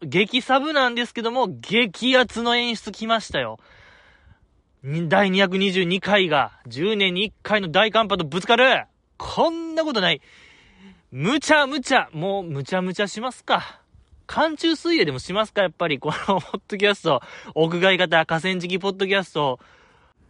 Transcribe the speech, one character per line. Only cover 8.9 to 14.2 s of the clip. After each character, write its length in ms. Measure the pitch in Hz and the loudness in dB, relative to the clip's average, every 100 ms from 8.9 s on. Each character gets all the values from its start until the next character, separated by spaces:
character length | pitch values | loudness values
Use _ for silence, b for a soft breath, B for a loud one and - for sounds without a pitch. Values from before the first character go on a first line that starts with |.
| _ _ - | _ _ -16
こ 320 | - - 302 | -8 0 0
ん 260 | 330 330 | 0 -6
な 100 | 320 | -2
こ 100 | 311 | -2
と 80 | 233 | 2
な 100 | 175 | 0
い。 80 | 156 b b b b b b 190 b _ | 0 b b b b b b -20 b _
む 300 | 127 170 294 | -4 0 0
ち 140 | - | 4
ゃ 120 | 302 269 | 4 4
む 140 | 294 | -2
ち 160 | 247 247 | 0 0
ゃ、 140 | 147 | 0
も 280 | 151 185 196 | -4 -4 -4
う 20 | |
む 200 | 175 139 | -4 -8
ち 140 | 135 185 | -4 -4
ゃ 60 | |
む 100 | 185 | -4
ち 100 | 180 | -4
ゃ 60 | 202 | -4
し 140 | 214 | -4
ま 100 | 254 | -10
す 100 | - | -8
か。 380 | - 240 - - _ - _ _ | -2 -2 -2 -18 _ -20 _ _